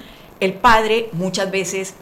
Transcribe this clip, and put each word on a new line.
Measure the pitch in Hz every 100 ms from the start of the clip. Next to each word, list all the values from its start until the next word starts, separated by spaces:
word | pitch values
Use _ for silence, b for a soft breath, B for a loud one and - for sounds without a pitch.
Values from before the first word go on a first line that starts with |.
| B B B -
el | 190 185
padre | 247 220 214 220 -
muchas | 165 185 185 196
veces | 190 180 190 190 -